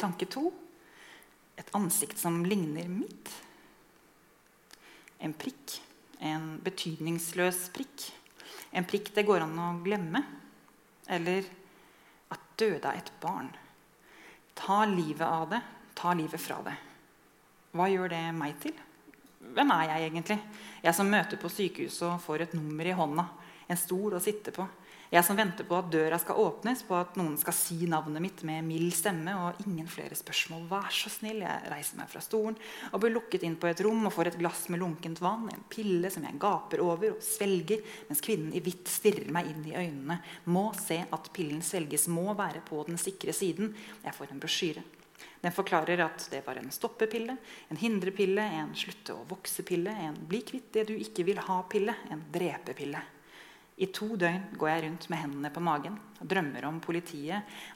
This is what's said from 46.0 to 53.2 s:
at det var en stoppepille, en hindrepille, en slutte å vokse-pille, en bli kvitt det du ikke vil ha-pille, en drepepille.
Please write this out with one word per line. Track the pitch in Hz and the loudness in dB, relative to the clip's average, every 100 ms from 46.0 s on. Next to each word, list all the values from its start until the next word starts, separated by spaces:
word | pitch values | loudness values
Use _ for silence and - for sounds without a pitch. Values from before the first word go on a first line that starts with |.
at | 160 - - | 2 0 -6
det | 135 | -6
var | 127 127 | -6 -8
en | 135 | -8
stoppepille, | - 226 - 220 233 233 262 - - - | -4 -4 0 0 2 -2 -4 -8 -18 -10
en | 156 | -2
hindrepille, | 233 208 180 190 190 196 214 160 | 2 2 2 2 4 4 2 -2
en | 151 | -4
slutte | - - - - | -4 -6 -8 -10
å | 95 127 | -10 -8
vokse-pille, | 190 - - 165 180 180 214 160 | -8 -6 -6 0 0 0 -2 -4
en | 151 156 | -6 -4
bli | 214 - | -4 -4
kvitt | 254 - | -8 -2
det | 220 214 | 0 0
du | 214 | -2
ikke | 214 - 175 | -4 0 0
vil | 196 - | 0 0
ha-pille, | 185 180 208 208 226 - | 0 2 2 2 0 -6
en | 156 160 | -8 -6
drepepille. | 170 175 135 - 127 143 156 - - | -2 -2 -2 -8 -6 -6 -6 -10 -16